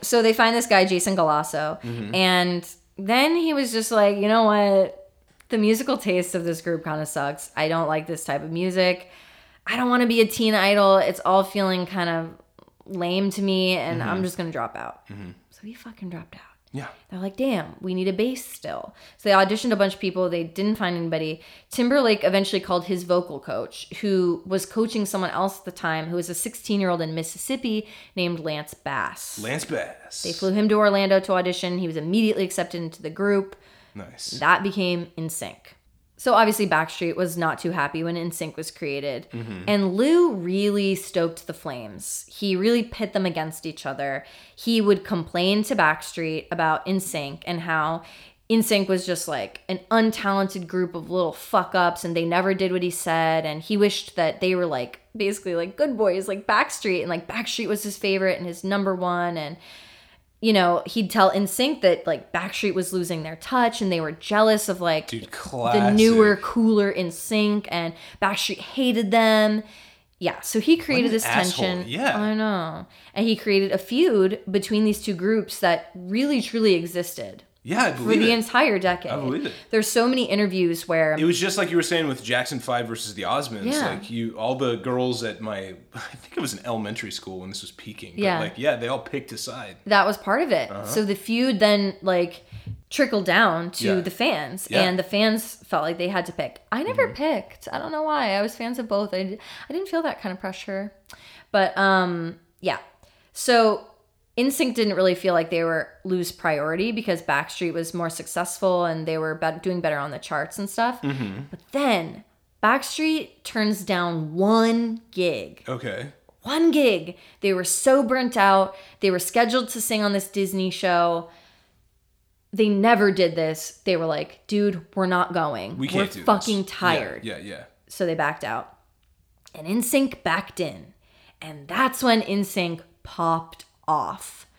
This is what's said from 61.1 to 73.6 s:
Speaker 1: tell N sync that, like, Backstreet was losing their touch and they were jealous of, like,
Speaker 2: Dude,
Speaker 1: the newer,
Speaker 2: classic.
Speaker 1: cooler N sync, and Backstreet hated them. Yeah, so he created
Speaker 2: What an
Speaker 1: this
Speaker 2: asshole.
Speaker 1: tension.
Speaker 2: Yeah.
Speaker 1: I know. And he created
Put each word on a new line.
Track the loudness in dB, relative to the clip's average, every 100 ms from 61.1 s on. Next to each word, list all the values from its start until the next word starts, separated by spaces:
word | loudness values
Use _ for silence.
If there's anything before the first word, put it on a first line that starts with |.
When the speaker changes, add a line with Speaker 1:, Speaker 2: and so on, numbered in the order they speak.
Speaker 1:
tell | 4 6
N | 4 0
sync | 0 -2 2
that, | 2 4 0
like, | -4 -4
Backstreet | -6 -4 -2 -2
was | -2 -2
losing | -2 -4 -4
their | -8 -12
touch | -2 2 2 2
and | 0
they | 0
were | -2
jealous | -6 -2 4 6 4 0
of, | -2
like, | 0 0 -2
Speaker 2:
Dude, | -10 -10
Speaker 1:
the | -12 -10 -2 2 4 6
newer, | 8 8 8 6 4
Speaker 2:
classic. |
Speaker 1:
cooler | 0 2 4 4 2
N | 0 -4
sync, | -6 -2 0 2 0 -2
and | -4 -4 -8 -16 -4
Backstreet | -2 -2 -4 -6
hated | -8 -2 0 2 2
them. | 4 6 6 4 2 -4 -16 -20 _ _ -6
Yeah, | -6 -6
so | -4 0
he | 4 4
created | 4 2
Speaker 2:
What | 2
an |
Speaker 1:
this | 2 2
Speaker 2:
asshole. | 2 0 0 -2
Speaker 1:
tension. | -2 -4
Speaker 2:
Yeah. | -2 0 0
Speaker 1:
I | 0
know. | 0 0 -2 -4 -8 -14 -20 -10
And | -2 0
he | 0
created | 2 2